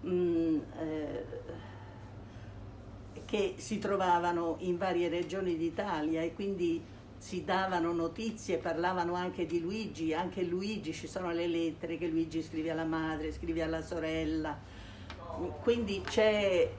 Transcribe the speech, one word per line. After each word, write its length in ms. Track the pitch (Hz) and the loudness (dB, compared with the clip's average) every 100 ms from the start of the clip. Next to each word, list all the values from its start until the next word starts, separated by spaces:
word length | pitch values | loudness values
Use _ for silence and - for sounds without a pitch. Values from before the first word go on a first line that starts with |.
mm, 540 | 165 180 175 165 165 151 - - | 2 2 4 4 4 2 0 -6
eh, 440 | 156 156 151 - - - - - - - - - - - - - - - - - - - - - | -4 -2 -4 -4 -6 -8 -8 -10 -12 -14 -14 -14 -14 -14 -14 -12 -12 -12 -12 -14 -14 -14 -12 -12
che 300 | - 208 196 - | -2 2 2 0
si 200 | - 208 | -4 -2
trovavano 760 | 202 196 185 175 175 170 170 160 | 2 2 6 6 4 2 0 0
in 180 | 180 170 | 0 2
varie 300 | 190 175 175 | 2 2 2
regioni 480 | 170 165 190 185 165 | 0 0 0 0 0
d'Italia 680 | 165 160 202 160 151 160 | 0 0 -2 0 2 2
e 120 | 165 | 0
quindi 480 | - 202 185 170 165 - - - - | -2 -2 2 2 0 -4 -16 -16 -14
si 280 | - 185 | -6 -4
davano 480 | 156 185 190 180 170 | 0 2 2 2 2
notizie, 680 | 170 165 165 220 214 - 165 | 2 0 -2 -4 -4 -2 0
parlavano 560 | 175 160 180 185 170 | 0 2 2 2 0
anche 320 | 175 180 - 160 | 0 -2 -2 0
di 140 | 170 | 0
Luigi, 540 | 165 220 208 - 160 | 0 -2 -4 -2 0
anche 280 | 156 180 196 | 0 0 0
Luigi, 500 | 175 180 202 214 156 | 0 0 0 -2 -4
ci 140 | 156 - | -6 -6
sono 240 | 190 180 | -4 -2
le 160 | 170 170 | 0 2
lettere 520 | 170 165 151 165 165 | 2 0 -2 -4 -2
che 100 | 170 | 0
Luigi 340 | 160 160 160 | 2 2 -2
scrive 280 | 156 160 160 | -2 -2 0
alla 140 | 160 | 0
madre, 480 | 160 160 160 156 156 | 0 0 0 0 -2
scrive 300 | 156 165 160 | -2 -2 0
alla 200 | 160 160 | 0 0
sorella, 760 | 156 170 160 160 156 160 156 143 - - - - - - - - 175 - | -2 -2 0 0 2 2 0 -4 -10 -14 -14 -12 -12 -12 -8 -4 -4 2
quindi 380 | - 240 208 196 | 4 4 2 -2
c'è 680 | - - 214 208 196 180 160 | 2 6 6 6 6 6 4